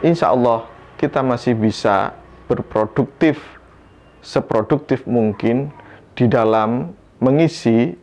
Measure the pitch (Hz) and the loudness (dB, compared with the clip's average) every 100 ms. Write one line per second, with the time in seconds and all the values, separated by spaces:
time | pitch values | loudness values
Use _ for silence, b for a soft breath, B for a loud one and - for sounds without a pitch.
0 | 156 170 - 123 120 113 - - - - | 0 2 2 2 2 0 -4 -20 -20 -6
1 | 147 147 131 120 - 117 110 104 113 98 | -4 -2 -2 -2 0 0 0 0 0 0
2 | - - - - - 120 - 107 110 - | 0 -8 -20 -20 -4 -4 -2 -2 -2 -2
3 | 131 - 160 143 - - - - - - | -4 0 0 0 -8 -20 -20 -20 -20 -20
4 | - - - - - 113 104 147 143 131 | -20 -20 -6 -6 -2 -2 0 -2 0 -4
5 | - 120 110 104 110 120 143 - B B | -2 0 0 0 -2 -2 -4 -10 B B
6 | B - 123 127 110 110 110 120 165 - | B -2 0 2 2 2 0 -2 -6 -12
7 | _ _ 127 139 160 - 120 113 127 175 | _ _ 0 2 2 0 0 2 0 -4